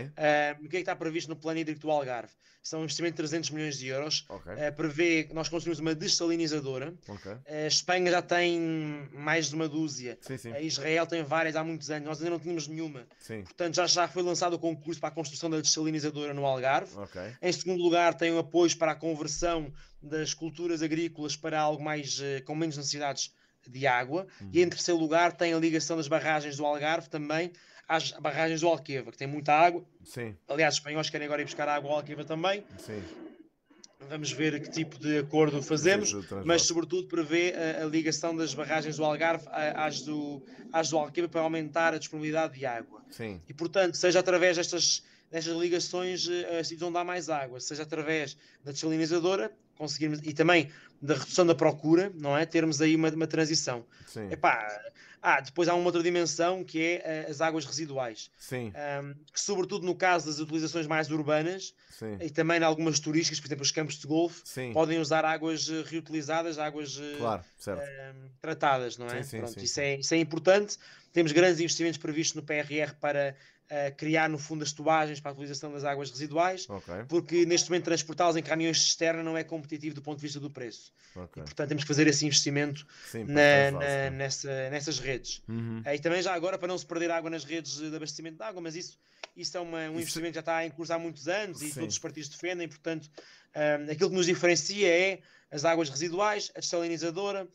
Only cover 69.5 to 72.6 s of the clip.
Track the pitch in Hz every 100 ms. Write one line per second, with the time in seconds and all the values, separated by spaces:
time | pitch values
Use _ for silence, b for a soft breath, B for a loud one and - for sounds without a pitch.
69.5 | 113 120 - 143 139 131 165 160 165 165
70.5 | 196 208 - B B B - 165 151 180
71.5 | 160 170 - 165 160 165 151 165 156 151
72.5 | 151